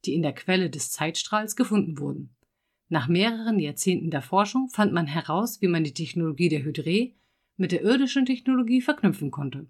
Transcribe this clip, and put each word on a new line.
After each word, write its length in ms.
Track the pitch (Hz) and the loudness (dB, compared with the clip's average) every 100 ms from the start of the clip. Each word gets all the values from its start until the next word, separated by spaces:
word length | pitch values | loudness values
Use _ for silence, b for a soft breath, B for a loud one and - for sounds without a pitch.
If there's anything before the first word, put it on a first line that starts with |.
| - | 0
die 80 | |
in 80 | 170 | 0
der 120 | 156 | 0
Quelle 360 | - - 185 175 | -4 -2 0 0
des 220 | 139 - | -4 -8
Zeitstrahls 640 | - 156 160 - 214 214 - | -4 -4 -4 -4 -4 -4 -2
gefunden 420 | 233 208 165 143 | 2 2 0 -4
wurden. 380 | 143 135 143 _ _ _ _ _ _ | -6 -8 -12 _ _ _ _ _ _
Nach 160 | 160 123 | -2 2
mehreren 520 | 170 220 226 226 208 | 2 2 0 0 0
Jahrzehnten 500 | 147 143 190 180 165 | 0 -2 0 0 0
der 140 | 151 | -4
Forschung 440 | - 190 208 254 262 | 0 0 2 0 -2
fand 240 | - 208 | 2 2
man 120 | 175 156 | 2 0
heraus, 560 | 160 - 170 240 - | -4 -2 -2 -2 0
wie 60 | 190 | 0
man 160 | 170 | 2
die 100 | 151 | 0
Technologie 560 | 131 160 175 165 147 170 | -4 -6 -2 -2 2 2
der 140 | 151 | 2
Hydré 500 | 139 147 147 196 247 _ _ _ _ - | -2 -4 0 0 0 _ _ _ _ -4
mit 160 | 180 | 0
der 120 | 175 | 2
irdischen 420 | 196 262 269 277 254 | 2 4 2 2 2
Technologie 560 | 254 - 254 226 254 | 0 2 2 4 2
verknüpfen 480 | 247 294 202 196 143 | 2 2 2 2 -4
konnte. 380 | 143 139 139 | -4 -6 -8